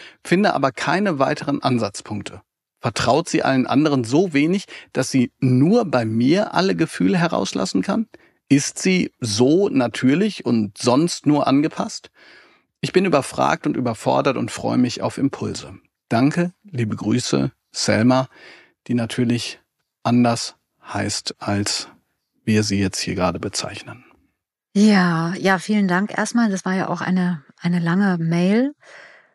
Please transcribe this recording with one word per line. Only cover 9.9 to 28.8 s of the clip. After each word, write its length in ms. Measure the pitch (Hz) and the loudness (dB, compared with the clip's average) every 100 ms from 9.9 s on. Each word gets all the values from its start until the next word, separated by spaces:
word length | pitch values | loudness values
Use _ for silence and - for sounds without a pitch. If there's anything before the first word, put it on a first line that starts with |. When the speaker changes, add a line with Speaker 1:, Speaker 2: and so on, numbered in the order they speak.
| - 127 156 214 - 120 | 0 2 2 0 -2 -2
Speaker 1:
und 320 | 117 101 - | 0 0 -2
sonst 480 | 127 127 170 - 147 | 2 2 2 -2 0
nur 220 | 147 - | 2 2
angepasst? 600 | 139 156 - 214 - - _ - - _ _ _ - | 2 0 -4 -8 -8 -18 _ -20 -20 _ _ _ -10
Ich 140 | - | 0
bin 120 | 185 190 | 2 2
überfragt 600 | 147 - - 131 160 147 | 0 0 -2 0 0 -2
und 80 | - | -2
überfordert 600 | 120 113 127 131 135 120 | -4 -4 -2 0 0 -2
und 120 | 117 | -6
freue 260 | - 117 123 | -6 -2 0
mich 240 | 120 - | 0 -2
auf 160 | 113 - | -6 -2
Impulse. 580 | 139 - 107 92 - 90 _ _ - | -4 -4 -8 -8 -12 -20 _ _ -2
Danke, 460 | 117 139 175 175 _ | 2 2 2 -4 _
liebe 320 | 208 135 110 - | -12 -6 -4 -4
Grüße, 560 | 104 123 - 139 139 _ _ | -2 -2 0 -2 -2 _ _
Selma, 540 | - - 104 123 131 131 - - - _ _ - | -6 0 2 4 2 0 -10 -20 -20 _ _ -4
die 60 | 120 | -4
natürlich 640 | 113 - 117 120 - - _ _ _ _ | -2 -2 0 -2 -4 -14 _ _ _ _
anders 520 | 113 123 120 117 - - _ _ | 0 4 4 2 -6 -12 _ _
heißt, 520 | - 104 101 - - - | -10 -6 -4 -6 -8 -8
als 500 | - 101 104 - - _ _ _ _ _ | -4 -2 -2 -6 -8 _ _ _ _ _
wir 200 | - 107 | 0 0
sie 160 | 107 101 | 2 0
jetzt 200 | 98 - | -2 -4
hier 160 | - - | -6 -2
gerade 240 | 90 80 | -2 -2
bezeichnen. 640 | - - - - - - _ _ _ _ _ _ _ | -8 -8 -10 -12 -16 -20 _ _ _ _ _ _ _
Speaker 2:
Ja, 600 | 202 214 196 175 165 170 190 | 2 4 6 4 0 -2 -2
ja, 240 | 190 190 | 0 0
vielen 280 | - 214 190 | 0 0 2
Dank 300 | 180 208 - | 0 -2 -4
erstmal. 320 | 214 233 226 | -2 0 0
Das 160 | 190 190 | -2 -4
war 80 | |
ja 160 | 185 - | -2 -2
auch 120 | 175 | -4
eine, 420 | - 185 180 160 _ _ | 0 0 0 -2 _ _
eine 180 | 175 175 | -2 0
lange 380 | 165 185 202 180 | 2 2 2 0
Mail. 560 | 165 170 185 220 277 - | 0 2 2 2 0 -4